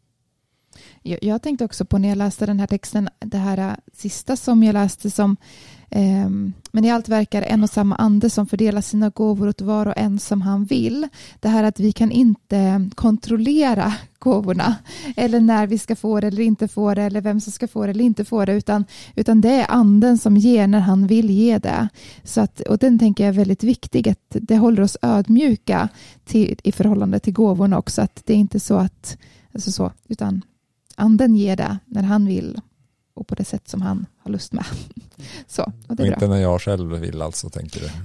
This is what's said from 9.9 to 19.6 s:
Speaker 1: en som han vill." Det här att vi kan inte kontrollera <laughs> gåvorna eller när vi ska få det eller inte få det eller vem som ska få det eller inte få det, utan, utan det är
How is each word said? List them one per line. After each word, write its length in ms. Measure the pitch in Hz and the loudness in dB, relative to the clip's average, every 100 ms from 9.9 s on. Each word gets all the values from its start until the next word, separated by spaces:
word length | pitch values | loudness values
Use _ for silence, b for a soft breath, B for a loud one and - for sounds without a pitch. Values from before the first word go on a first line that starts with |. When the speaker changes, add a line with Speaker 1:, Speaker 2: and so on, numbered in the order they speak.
| - | -2
Speaker 1:
en 200 | 214 202 | -2 -2
som 240 | - 202 | -2 -2
han 220 | 190 196 | 0 -2
vill." 440 | 202 262 226 254 302 B B B | 0 -2 -2 -4 -6 B B B
Det 80 | 214 | 0
här 160 | 220 | 2
att 160 | 214 - | 0 0
vi 120 | 208 | 0
kan 180 | - 226 | 0 0
inte 800 | 240 247 208 _ 202 190 196 190 | 4 4 2 _ 0 2 0 -2
kontrollera 1000 | - 233 214 - 226 226 294 277 208 196 214 - | -2 0 0 0 -2 0 2 2 2 -2 -4 -10
<laughs> 120 | _ | _
gåvorna 580 | 254 214 196 180 - 214 B B 294 247 | 0 0 0 -2 -2 -2 B B -10 -4
eller 240 | 247 233 | 0 4
när 260 | 226 220 208 | 4 4 2
vi 120 | 214 | -2
ska 180 | - 220 | -4 -6
få 240 | 214 214 | -2 -2
det 60 | 208 | -2
eller 160 | 202 | 0
inte 260 | 226 214 214 | 0 0 -2
få 260 | - 208 | -2 -2
det 80 | 202 | 0
eller 180 | 208 202 | -2 -4
vem 200 | 208 208 | -2 -4
som 120 | 208 | -4
ska 160 | - 240 | -8 -8
få 160 | 220 | -4
det 60 | 202 | -4
eller 140 | 202 | 0
inte 200 | 247 214 | 0 0
få 200 | 208 226 | -2 -2
det, 80 | 196 | 0
utan, 320 | 202 - 208 202 B B - | -2 0 -2 -2 B B -4
utan 240 | - 220 | 2 4
det 100 | 214 | 6
är 180 | 269 | 4